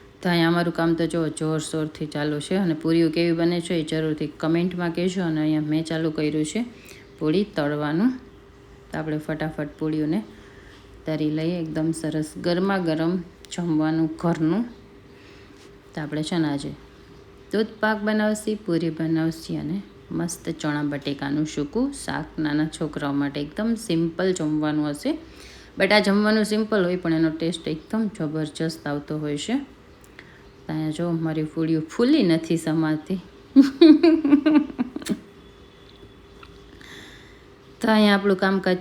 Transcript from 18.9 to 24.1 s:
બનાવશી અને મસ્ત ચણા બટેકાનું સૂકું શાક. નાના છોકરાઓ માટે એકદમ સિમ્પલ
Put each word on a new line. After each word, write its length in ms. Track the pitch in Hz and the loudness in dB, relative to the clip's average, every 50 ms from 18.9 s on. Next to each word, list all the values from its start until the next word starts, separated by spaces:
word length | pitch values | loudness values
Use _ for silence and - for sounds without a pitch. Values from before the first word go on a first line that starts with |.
| 156 160 | -2 -2
બનાવશી 580 | 165 160 160 160 160 165 160 160 - - 165 | -2 0 0 2 2 0 -2 -4 -6 -8 -6
અને 220 | 147 147 147 175 202 196 - - - - - | -6 -4 -4 -4 -6 -6 -10 -16 -20 -12 -8
મસ્ત 340 | - 160 170 170 - - - 170 156 - | -6 -4 -4 -4 -6 -8 -8 -8 -8 -4
ચણા 240 | - 151 147 147 147 | -4 -4 -2 -2 -2
બટેકાનું 640 | 143 143 139 - 151 139 - 143 139 143 151 156 | -2 -4 -4 -4 -6 -6 -4 -4 -4 -2 -2 -2
સૂકું 400 | 151 - 151 143 143 - 226 262 277 277 | -2 -4 -4 -6 -4 -2 -2 -2 -2 -4
શાક. 340 | - - - 139 139 165 - - - | -6 -8 -8 -6 -6 -6 -8 -6 -4
નાના 300 | 156 147 147 151 156 160 - | -2 -2 0 0 -2 -2 -4
છોકરાઓ 360 | - 165 147 - - 147 143 139 | -4 -6 -6 -6 -4 -4 -2 -2
માટે 260 | 143 143 143 139 147 | -2 -2 -2 -4 -6
એકદમ 300 | 143 151 - - 214 226 233 | -8 -8 -6 -4 -2 -2 -2
સિમ્પલ 520 | 220 - - 170 165 170 165 | -2 -2 0 0 2 0 0